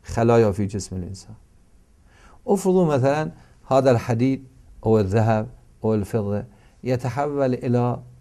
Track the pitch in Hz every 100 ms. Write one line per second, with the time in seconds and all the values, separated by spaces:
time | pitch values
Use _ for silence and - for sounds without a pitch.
0 | - - 117 117 110 95 98 101 - 95
1 | 87 95 - 110 _ _ _ _ _ _
2 | _ _ - - - 202 190 185 170 143
3 | 131 147 156 - - _ - 131 135 117
4 | - 117 131 135 - - - - 113 110
5 | 95 110 110 110 113 - _ _ 110 110
6 | 95 117 101 101 - - _ _ 123 120
7 | 127 131 147 143 135 123 135 120 120 123
8 | - -